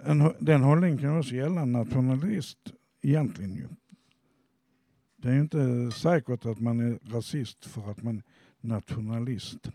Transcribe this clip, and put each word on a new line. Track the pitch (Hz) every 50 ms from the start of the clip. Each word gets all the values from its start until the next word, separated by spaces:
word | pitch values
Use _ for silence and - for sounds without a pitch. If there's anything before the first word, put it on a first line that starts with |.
| -
en | 147 151 151
hå-, | 147 156 - -
den | - 151 156 143
hållningen | 127 139 147 160 180 180 156 123
kan | 135 143 151 165
också | 151 127 120
gälla | 127 131 151 185 175
en | 156 127
nationalist | 120 123 113 - - 131 127 127 131 131 147 196 214 190 139 - - - _ - - - _ _ _ _
egentligen | - 139 139 156 151 120 - - 92 190 95
ju. | - 135 127 - - _ _ - _ _ _ _ _ _ _ _ _ _ _ _ _ _ _ _ _ _ _ _ _ _ _ _
Det | _ - 123
är | 127
ju | 139
inte | 147 156 - 156 139 127 123 120 123 120
säkert | 110 - - 160 175 160 123 - 123 117 -
att | 117 113 101
man | 113 120 117 117
är | 120 120 117 - - - 113
rasist | 117 110 - - 151 127 - - _ -
för | - - 120 104 104
att | 104 - -
man | 117 113 107
är | - - _ _ _ _ _ _ - 113
nationalist. | 113 104 - - - 110 107 107 113 117 117 123 127 98 - - - - - -